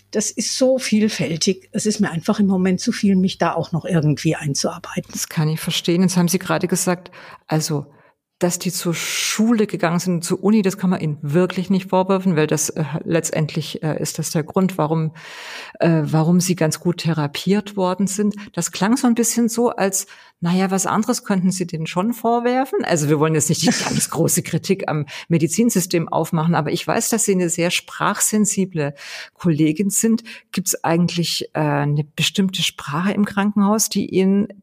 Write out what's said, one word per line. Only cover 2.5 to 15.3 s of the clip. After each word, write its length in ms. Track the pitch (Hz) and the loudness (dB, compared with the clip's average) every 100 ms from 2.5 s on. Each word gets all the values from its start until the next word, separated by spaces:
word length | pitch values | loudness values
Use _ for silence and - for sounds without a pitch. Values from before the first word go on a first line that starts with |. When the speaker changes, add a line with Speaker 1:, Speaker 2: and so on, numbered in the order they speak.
| 190 185 185 | 4 2 2
Speaker 1:
zu 120 | - | 0
viel, 240 | - 202 190 | 0 2 4
mich 220 | 185 - | 2 0
da 160 | 170 | 0
auch 180 | 165 - | 0 -2
noch 120 | 160 | -4
irgendwie 520 | - 170 151 139 160 151 | 0 0 2 0 0 -2
einzuarbeiten. 760 | 151 135 - 170 - - - | -4 -4 -4 -6 -8 -8 -8
Speaker 2:
Das 160 | - - | -10 -6
kann 200 | - 156 | -2 -2
ich 120 | 156 | -2
verstehen. 420 | - - - 170 | -4 -4 0 2
Jetzt 140 | 185 180 | 4 4
haben 120 | 175 | 2
Sie 100 | 185 | 0
gerade 300 | - 156 175 | -2 -2 0
gesagt, 420 | 180 - 180 - - - - - | -2 -2 -2 -6 -20 -20 -18 -4
also, 400 | 156 156 147 143 - _ _ _ - | -2 0 -4 -6 -18 _ _ _ -4
dass 200 | 180 175 | -2 -2
die 120 | 180 | -4
zur 220 | - 175 | -4 -4
Schule 760 | 165 - - - - 220 233 214 | -4 -4 -4 -4 0 2 2 0
gegangen 320 | - 165 170 | 0 0 0
sind, 240 | 185 170 | 0 -2
zur 220 | 165 180 | -2 0
Uni, 160 | 190 220 | 2 4
das 160 | 190 190 | 2 0
kann 140 | 185 | 0
man 100 | 190 | 0
ihnen 160 | 156 147 | -2 -4
wirklich 480 | 147 165 185 190 180 | 0 2 2 0 0
nicht 180 | 190 - | 0 0
vorwerfen, 480 | 185 185 190 190 156 | 0 2 2 2 2
weil 100 | 156 | 2
das, 220 | 156 - | 0 -2
äh, 160 | - 143 151 | -4 -4 -4
letztendlich, 800 | - 165 - - 151 - 147 - | 0 0 0 -2 -2 -2 -6 -6
äh, 160 | 156 - | -4 -4
ist 200 | 156 - | -4 -4
das 120 | 156 | -4
der 120 | 165 | -4
Grund, 340 | 151 196 190 185 | -2 0 0 0
warum, 380 | 151 165 156 - - | 0 0 -2 -4 -18